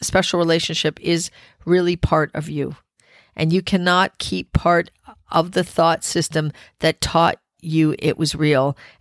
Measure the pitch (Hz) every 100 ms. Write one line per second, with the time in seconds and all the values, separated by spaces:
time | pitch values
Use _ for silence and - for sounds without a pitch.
0 | - 190 190 175 170 165 165 160 151 -
1 | - 170 175 - - _ - 180 175 175
2 | - 156 147 151 147 147 135 143 _ _
3 | _ _ _ - 160 180 180 190 180 180
4 | 190 - - 185 180 - 175 175 175 _
5 | - - _ 175 175 185 180 - 165 165
6 | - 175 160 160 156 - - _ 160 -
7 | - 165 165 - _ _ 170 160 156 -
8 | 147 - 156 - 151 139 139 135 - _